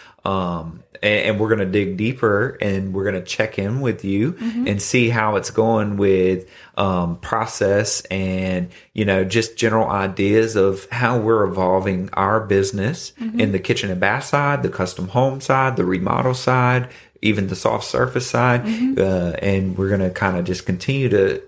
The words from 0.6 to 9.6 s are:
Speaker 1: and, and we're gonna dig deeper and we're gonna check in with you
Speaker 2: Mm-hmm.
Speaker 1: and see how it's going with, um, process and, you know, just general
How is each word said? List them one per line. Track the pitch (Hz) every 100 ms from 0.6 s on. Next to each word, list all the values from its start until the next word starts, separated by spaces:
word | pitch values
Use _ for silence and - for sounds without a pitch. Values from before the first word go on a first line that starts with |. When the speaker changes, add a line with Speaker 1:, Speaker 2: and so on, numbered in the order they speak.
| 82 82 - -
Speaker 1:
and, | 104 107 104
and | 104
we're | 107
gonna | 110 95
dig | 104 95 92
deeper | 110 127 110 101 123 -
and | 101 98 95
we're | 95 98
gonna | 95
check | 87 - 107 -
in | 98 127
with | 131 95
you | 98 98 127
Speaker 2:
Mm-hmm. | 180 233 226 247
Speaker 1:
and | 101
see | - 131 117
how | 117 107 101
it's | -
going | - 113 110 104 98
with, | 98 95 92 92 - - - -
um, | 98 90 87 85
process | - 113 113 - 98 101 107 -
and, | - 95 95 92 92 92 87 - -
you | 110
know, | 101 95
just | 95 113 110
general | -